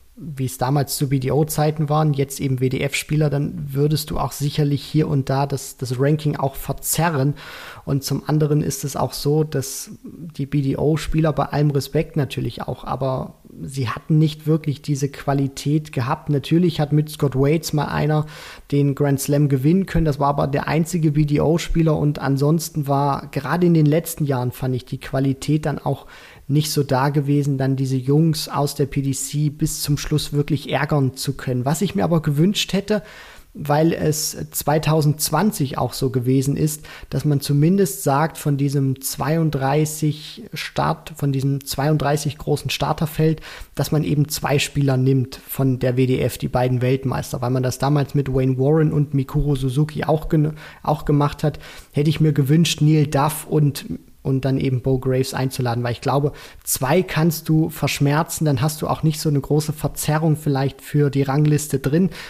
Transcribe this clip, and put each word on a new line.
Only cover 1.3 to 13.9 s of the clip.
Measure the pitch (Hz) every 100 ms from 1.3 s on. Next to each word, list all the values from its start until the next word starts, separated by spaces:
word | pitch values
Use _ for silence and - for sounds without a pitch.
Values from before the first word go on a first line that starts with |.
| 131 151 - 151 156 147
waren, | 151 156
jetzt | 139 139 -
eben | 143 127
W-D-F-Spieler, | 127 139 139 - - 151 151
dann | 143 147 175 143
würdest | 135 147 151 -
du | -
auch | 139
sicherlich | - 147 - 147 139
hier | - 151 160
und | 143 131
da | 135
das, | 139 139 - -
das | 123 123
Ranking | 139 151 151 -
auch | 139
verzerren. | - - 131 - - 170 147 139 143 - - - -
Und | - 143
zum | - 139 -
anderen | 151 151 147
ist | 147 -
es | 143 -
auch | 131
so, | - 143 151
dass | 151 143 131 - - -
die | - - 165 - 139
B-D-O-Spieler, | 151 135 135 143 156 - 156 160
bei | 143
allem | 139 147 147
Respekt | 139 131 147 170 -
natürlich | 135 - 127 -
auch, | - -
aber | - 135 135 131 - - - -
sie | 160 135 117